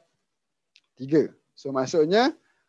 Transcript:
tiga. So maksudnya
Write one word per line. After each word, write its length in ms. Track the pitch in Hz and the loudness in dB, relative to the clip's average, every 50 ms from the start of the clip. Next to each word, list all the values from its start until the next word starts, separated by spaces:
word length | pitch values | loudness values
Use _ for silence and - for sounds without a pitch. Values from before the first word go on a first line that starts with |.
| _ _ _ _ _ _ _ _ _ _ _ _ _ _ _ _ _ _ _ - | _ _ _ _ _ _ _ _ _ _ _ _ _ _ _ _ _ _ _ -14
tiga. 320 | 131 135 156 151 113 90 - _ _ _ _ | -6 0 0 0 0 0 -4 _ _ _ _
So 160 | - - 139 | -14 -12 -6
maksudnya 640 | 135 131 131 - - 170 151 160 190 220 247 302 311 - _ _ _ _ _ | -4 -4 -4 -2 0 0 0 2 2 2 2 0 -2 -6 _ _ _ _ _